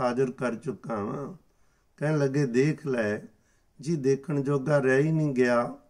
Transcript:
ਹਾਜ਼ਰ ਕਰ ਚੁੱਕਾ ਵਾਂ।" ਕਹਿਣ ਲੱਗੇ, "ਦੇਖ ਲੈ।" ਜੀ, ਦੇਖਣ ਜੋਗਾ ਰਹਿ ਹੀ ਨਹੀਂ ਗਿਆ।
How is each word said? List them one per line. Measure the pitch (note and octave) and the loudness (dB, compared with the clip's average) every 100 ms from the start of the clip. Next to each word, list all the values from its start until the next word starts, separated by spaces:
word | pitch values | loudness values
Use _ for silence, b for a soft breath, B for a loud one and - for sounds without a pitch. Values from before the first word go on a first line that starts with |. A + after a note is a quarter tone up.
ਹਾਜ਼ਰ | B2 B2 C3 | -2 0 -2
ਕਰ | - B2 | -2 -6
ਚੁੱਕਾ | A2 C3 G#2 - A2 | -6 -8 -10 -8 -6
ਵਾਂ।" | G#2+ C#3+ C3+ F#3+ _ _ _ _ _ - | -6 -6 -10 -14 _ _ _ _ _ -6
ਕਹਿਣ | D3 D#3 | -2 0
ਲੱਗੇ, | C#3 C#3+ C3+ | 0 0 2
"ਦੇਖ | A#2+ D3 D3 C#3 | 2 2 0 -4
ਲੈ।" | B2 G#2 G#2+ - _ _ _ _ - | -2 -2 -4 -8 _ _ _ _ -12
ਜੀ, | C#3+ E3 | -6 -2
ਦੇਖਣ | C3 C3+ - C#3+ | 2 0 0 -2
ਜੋਗਾ | C3+ C#3+ C3+ C#3+ | 0 0 2 2
ਰਹਿ | C3 C3+ | 4 4
ਹੀ | D#3 | 4
ਨਹੀਂ | D#3+ D3+ | 2 2
ਗਿਆ। | B2+ B2 A#2+ B2 - | 2 4 2 0 -6